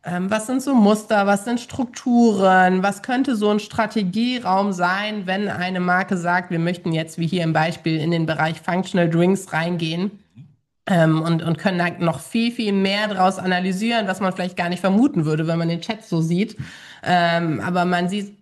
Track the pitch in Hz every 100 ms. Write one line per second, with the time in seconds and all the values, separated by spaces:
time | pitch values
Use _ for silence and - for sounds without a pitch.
0 | - 175 190 214 214 262 262 262 202 311
1 | - 214 202 202 240 240 - - 240 -
2 | 254 240 233 202 190 185 185 185 196 202
3 | - 254 269 226 208 208 - - 214 220
4 | 185 202 240 254 185 190 202 180 175 190
5 | 214 214 185 190 202 - 180 185 180 180
6 | 190 190 170 180 180 170 165 175 - 160
7 | 160 - 165 180 165 156 160 170 170 160
8 | 160 170 160 156 156 165 - 175 185 185
9 | 170 165 180 190 - 156 170 175 165 170
10 | 196 - _ - - _ _ _ - 180
11 | 160 156 160 165 165 165 202 180 175 170
12 | 170 160 - 233 233 233 214 196 190 202
13 | 214 190 185 190 180 180 185 185 226 233
14 | 196 185 190 180 180 185 175 175 190 196
15 | 277 233 156 156 165 165 165 170 165 220
16 | - 170 160 175 226 - - - - -
17 | - 180 170 170 170 135 104 180 175 175
18 | 180 208 202 -